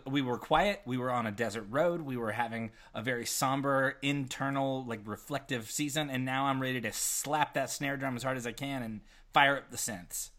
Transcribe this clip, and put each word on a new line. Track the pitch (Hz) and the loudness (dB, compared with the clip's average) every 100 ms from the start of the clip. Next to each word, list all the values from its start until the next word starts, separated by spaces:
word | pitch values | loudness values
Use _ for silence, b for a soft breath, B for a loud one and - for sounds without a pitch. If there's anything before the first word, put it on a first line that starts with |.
we | - 139 | 0 0
were | 127 117 | 0 -2
quiet. | - 156 202 196 | 2 4 4 0
We | 123 127 | -2 -2
were | 127 | 0
on | 123 113 | 0 0
a | |
desert | 101 117 110 104 | 0 -2 -2 -4
road. | 135 175 175 | 2 2 2
We | 143 123 | -2 -2
were | 110 | -2
having | 110 117 113 113 b b | 0 -2 -2 -6 b b
a | 120 | -6
very | 113 120 | -2 -2
somber, | 113 - 135 139 139 135 135 135 | -2 0 2 2 2 2 2 0
internal, | 139 143 131 - 139 139 135 131 | -2 0 -2 -4 -2 0 0 -2
like, | 123 113 | -4 -6
reflective | 104 104 - 139 - 123 110 | -6 -8 -4 -6 -2 -4 -4
season, | - 147 147 143 | -2 -2 0 0
and | 127 | 0
now | 131 131 139 | 0 0 2
I'm | 131 | 2
ready | 131 127 | 0 0
to | 110 | -2
slap | - - - 139 151 143 | -2 -2 -2 0 2 2
that | 143 127 | 2 -2
snare | - 143 139 | -2 -2 -2
drum | 135 120 | -2 -2
as | |
hard | 131 131 | -2 -2
as | 120 | -4
I | |
can | 113 139 135 | -6 -4 -4
and | 113 107 - - - | -4 -8 -12 -20 2
fire | 151 139 139 | 8 8 6
up | - | -2
the | 123 | -6
synths. | - 92 - - - | -6 -6 -8 -10 -10